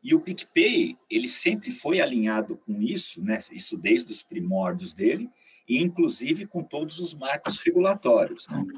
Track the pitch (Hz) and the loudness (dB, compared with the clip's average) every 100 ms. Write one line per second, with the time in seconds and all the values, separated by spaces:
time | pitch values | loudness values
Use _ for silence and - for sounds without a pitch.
0 | 127 160 - 180 - 165 214 240 - - | 4 2 2 -8 -2 2 4 4 0 -4
1 | _ 110 123 - - 214 247 - 147 180 | _ -2 0 2 0 0 -4 -6 0 0
2 | 143 123 107 107 104 - - 104 110 185 | 2 2 2 0 -2 -8 -6 -2 -2 -2
3 | - - - 110 - - - - - - | -4 -6 -4 -4 -4 -8 -6 -4 2 2
4 | - - - - 180 - 185 180 180 - | 2 -6 -6 -6 -2 0 0 -4 -8 0
5 | - - 240 _ _ _ - 127 175 175 | 0 0 -6 _ _ _ -2 0 2 2
6 | 160 - - 208 202 175 - 147 156 - | 0 2 -2 -2 -2 -8 -6 -6 -6 -6
7 | 175 151 131 147 - - - 170 190 202 | -6 -6 -4 -4 -2 0 2 4 4 2
8 | - 214 - - - - - | 4 6 4 -2 -6 -4 -6